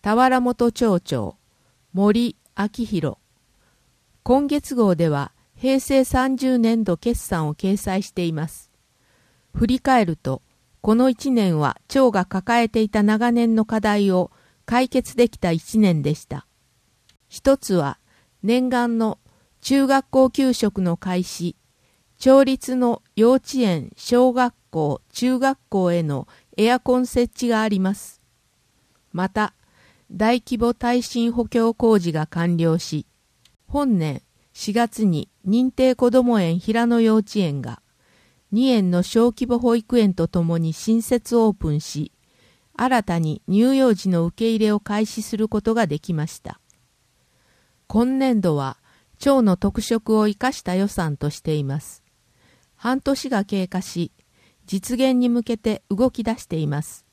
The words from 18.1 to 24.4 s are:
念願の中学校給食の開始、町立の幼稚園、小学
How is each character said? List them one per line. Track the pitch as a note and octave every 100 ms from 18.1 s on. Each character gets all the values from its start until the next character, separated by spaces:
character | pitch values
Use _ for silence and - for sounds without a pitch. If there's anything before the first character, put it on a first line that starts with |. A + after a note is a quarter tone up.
| _ _ _
念 | G3 B3 B3+
願 | B3 A#3+ A3+
の | A3 - _ _ _ _ -
中 | C#4 C4+
学 | C4+ -
校 | C4 C4
給 | - C4+
食 | B3 G#3 G3
の | F3+ E3+
開 | F#3 F3+
始、 | F3+ - F3 - _ _ _ _ _ _
町 | B3+ C4+
立 | C4+ C4+ - B3+
の | B3 A#3 _ -
幼 | A3
稚 | C4 - C4+
園、 | A3+ E3 B2+ -
小 | - A#3+ B3+
学 | A#3+